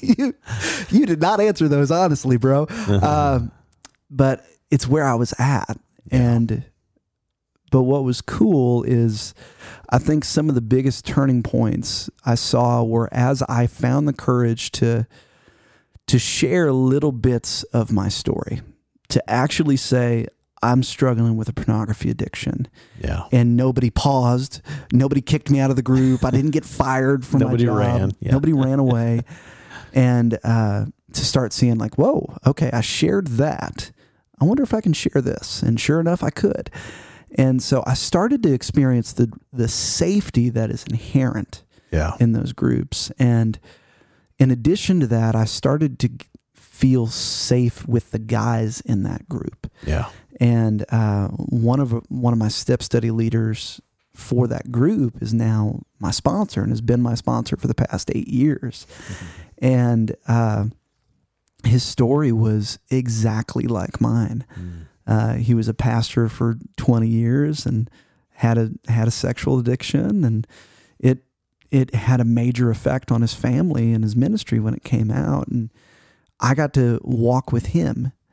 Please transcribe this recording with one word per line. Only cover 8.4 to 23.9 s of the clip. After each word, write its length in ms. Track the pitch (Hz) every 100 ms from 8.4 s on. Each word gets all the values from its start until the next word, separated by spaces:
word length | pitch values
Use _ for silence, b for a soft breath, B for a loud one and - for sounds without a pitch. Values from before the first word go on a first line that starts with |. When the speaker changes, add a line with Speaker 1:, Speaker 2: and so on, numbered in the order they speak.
| 214 151 123 120
Speaker 1:
is 500 | 117 120 117 110 - - B B B B B
I 80 | 123
think 260 | - 151
some 240 | - 156 151
of 80 | 123
the 40 |
biggest 460 | 110 127 135 - -
turning 380 | 143 135 123
points 640 | 110 120 113 - - - - _ -
I 80 |
saw 480 | 117 - 123 123 120
were 260 | 113 113 117
as 280 | 123 123 131 -
I 200 | 120 120
found 400 | - 123 139 147
the 40 |
courage 600 | 135 - 123 117 113 -
to, 340 | - 120 117 117 b b b b b b b b b -
to 100 | 123
share 540 | - - 147 180 156
little 400 | 131 131 139 147
bits 500 | 123 123 120 - -
of 280 | - 120 110
my 160 | 101 98
story, 520 | - - - - - - - _ _ -
to 200 | - -
actually 460 | 117 147 - 151 135
say, 500 | - 127 120 117 - _ _ -
"I'm 200 | 117 127
struggling 540 | 123 - 131 117 117 110
with 120 | 110
a 40 |
pornography 580 | - - 107 110 107 113
addiction." 560 | 113 - - - - - B B B
Speaker 2:
Yeah. 240 | - 87 -
Speaker 1:
And 260 | 123 120 120
nobody 340 | 131 131 123